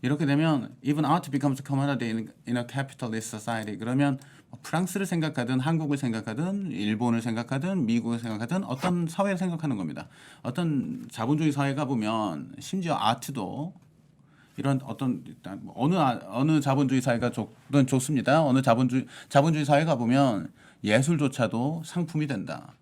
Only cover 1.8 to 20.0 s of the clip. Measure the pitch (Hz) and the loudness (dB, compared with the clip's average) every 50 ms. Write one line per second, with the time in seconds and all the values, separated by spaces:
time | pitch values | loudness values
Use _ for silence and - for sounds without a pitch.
1.8 | 139 143 143 120 120 113 110 113 110 - - _ _ 117 117 120 120 120 - 135 | 0 0 0 -2 -2 -2 -2 -4 -4 -6 -14 _ _ -4 -2 -2 -2 -4 -4 -6
2.8 | 135 131 - - - 117 110 113 110 - - 107 104 - 117 113 107 107 104 - | -6 -6 -8 -8 -8 -4 -4 -6 -6 -6 -10 -10 -6 -4 -6 -4 -4 -8 -8 -6
3.8 | 110 117 127 135 143 143 139 135 - - - - - _ - - - - - 160 | -4 -2 0 2 2 2 0 -2 -6 -16 -20 -20 -20 _ -20 -18 -10 -4 -2 -2
4.8 | 185 180 - 202 196 185 185 165 156 156 135 - 120 113 131 131 127 160 165 160 | -2 -2 -2 -4 -2 0 0 0 -2 -2 -2 -4 -2 0 0 0 0 0 0 0
5.8 | 156 143 147 139 139 123 113 113 107 117 110 123 165 185 196 202 196 175 - - | 0 0 -2 0 0 -2 -2 -2 -4 -6 -4 -4 -4 -4 -4 -4 -6 -6 -6 -4
6.8 | 104 104 110 104 123 120 117 117 113 120 110 113 117 - 131 139 143 185 196 185 | -2 -2 0 0 0 0 0 0 0 -2 -4 -4 -4 -4 -4 -2 -2 -2 0 0
7.8 | 135 107 113 117 117 117 117 117 117 117 110 104 117 117 170 190 190 - 131 135 | 0 2 2 0 0 0 -4 -4 -4 -6 -4 -4 -4 -2 -2 -2 -2 -2 -6 -2
8.8 | - 185 180 175 170 160 165 - 196 202 196 175 190 180 170 160 160 151 135 101 | 0 0 0 0 -2 -2 -2 0 0 0 0 -2 -2 -4 -4 -2 -2 -2 -2 -2
9.8 | 90 78 - - - - - - - - - - - 120 - - 175 165 151 135 | -4 -6 -8 -10 -12 -14 -18 -20 -20 -20 -20 -10 -8 -6 -4 -2 -2 0 0 0
10.8 | - 80 71 - - - - - 110 123 147 156 165 156 143 143 143 139 135 139 | -2 -2 -6 -8 -10 -12 -8 -4 0 0 2 2 2 2 2 2 0 0 0 -2
11.8 | 151 127 139 117 107 107 113 113 107 101 82 73 67 64 - - - - - 190 | -2 -2 -2 -2 0 0 0 0 0 -2 -4 -6 -10 -12 -14 -14 -10 -6 -6 -4
12.8 | 180 170 143 - 101 107 120 - - - 135 127 98 90 98 - 147 180 - - | -2 -2 -2 2 2 2 2 0 -2 -8 -6 -6 -6 -6 -6 -6 -8 -8 -10 -14
13.8 | - _ _ _ _ _ _ _ _ _ _ _ - _ _ - - 139 139 131 | -20 _ _ _ _ _ _ _ _ _ _ _ -20 _ _ -4 0 0 0 0
14.8 | 131 - 113 - 139 127 117 - - - 76 - - 87 95 - - 95 - - | -2 -6 -8 -4 -2 -2 -2 -4 -6 -14 -20 -16 -14 -14 -12 -12 -14 -14 -4 0
15.8 | 120 147 180 185 151 131 117 98 - 92 98 120 139 156 160 151 131 139 135 139 | 2 2 4 4 4 2 2 0 -6 -6 -2 0 2 4 4 4 4 4 4 4
16.8 | 143 127 131 131 123 135 120 117 117 120 120 - 107 - - - - - - 143 | 4 4 2 2 2 2 0 2 0 -2 -2 -2 -6 -6 -8 -20 -12 2 4 4
17.8 | 135 135 - 131 123 - 151 127 104 - 135 160 160 143 127 135 131 131 117 120 | 4 6 4 0 2 2 0 0 4 4 4 4 6 6 4 4 6 6 4 6
18.8 | 131 123 123 131 123 - - - - - - 143 143 165 160 156 147 135 147 143 | 4 2 2 0 -2 -2 -12 -20 -18 4 4 6 6 6 4 2 4 4 4 4
19.8 | 160 165 151 117 | 6 4 2 2